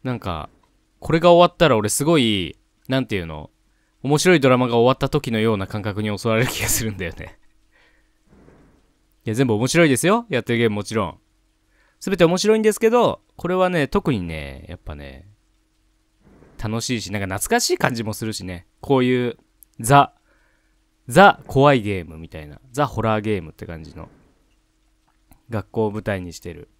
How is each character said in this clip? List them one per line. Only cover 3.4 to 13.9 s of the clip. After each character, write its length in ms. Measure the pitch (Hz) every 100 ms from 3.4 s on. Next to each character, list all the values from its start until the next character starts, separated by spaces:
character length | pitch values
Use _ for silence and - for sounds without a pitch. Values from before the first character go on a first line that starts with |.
| 76 _ _ _ _ _
面 160 | 131 -
白 160 | 180 175
い 40 |
ド 100 | 135
ラ 60 | 127
マ 120 | 127
が 80 | 117
終 100 | 120
わ 80 |
っ 40 | 131
た 100 | 135
時 240 | 151 -
の 80 | 110
よ 140 | 110
う 20 | 104
な 100 | 95
感 160 | 107
覚 180 | 104 101
に 160 | 107 101
襲 120 | 117
わ 80 | 110
れ 60 |
る 60 | 123
気 140 | -
が 60 | 107
す 160 | -
る 80 | 113
ん 40 | 95
だ 100 | 87
よ 60 |
ね。 260 | - - - _ _ _ _ _ _ _ _ _ _ - _ _ _ _ _ _ _
い 60 | -
や、 40 |
全 140 | 113 135
部 60 |
面 120 | 104 127
白 200 | 165 165
い 20 |
で 80 | 123
す 100 | 165
よ。 200 | 226 233
や 120 | 131
っ 20 |
て 80 | 113
る 80 | 117
ゲ 60 | 117
ー 40 |
ム 60 | 104
も 80 |
ち 100 | 101
ろ 120 | 110 90
ん。 100 | - _ _ _ _ _ _ _ _
す 100 | -
べ 60 | 190
て 80 |
面 140 | 165 180
白 160 | 208
い 40 | 220
ん 20 |
で 80 | 214
す 60 | 208
け 120 | 226
ど、 320 | 240 180 - _ -
こ 120 | 175
れ 80 | 185
は 120 | 185
ね、 200 | 175
特 240 | 139